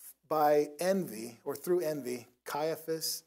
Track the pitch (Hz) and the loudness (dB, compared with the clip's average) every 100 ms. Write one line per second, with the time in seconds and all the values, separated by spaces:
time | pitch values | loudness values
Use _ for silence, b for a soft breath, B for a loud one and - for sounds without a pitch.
0 | - - - 156 151 147 147 - 175 196 | -20 -16 -4 4 6 6 2 0 0 2
1 | 156 110 117 120 - 135 - 180 156 151 | 0 -6 -10 -10 -8 -6 0 2 2 -2
2 | 123 123 117 _ - 147 156 156 160 160 | -4 -6 -8 _ -8 -4 -2 -4 -4 -4
3 | 156 - | -4 -6